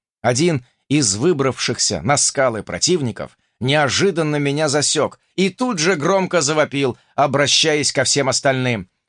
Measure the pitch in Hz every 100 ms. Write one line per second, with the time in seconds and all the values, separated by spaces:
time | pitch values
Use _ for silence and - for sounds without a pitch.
0 | _ _ 113 123 175 147 - _ - 147
1 | 123 98 156 151 131 120 - 120 - 92
2 | 90 143 - - 131 110 90 90 - 175
3 | 127 104 69 - _ _ 123 151 139 107
4 | 196 170 156 147 143 143 156 147 135 156
5 | 110 - _ - 190 185 254 190 160 180
6 | 151 196 185 180 139 156 139 139 135 107
7 | _ - 143 143 139 - 160 151 135 -
8 | 127 143 135 123 139 131 127 113 90 _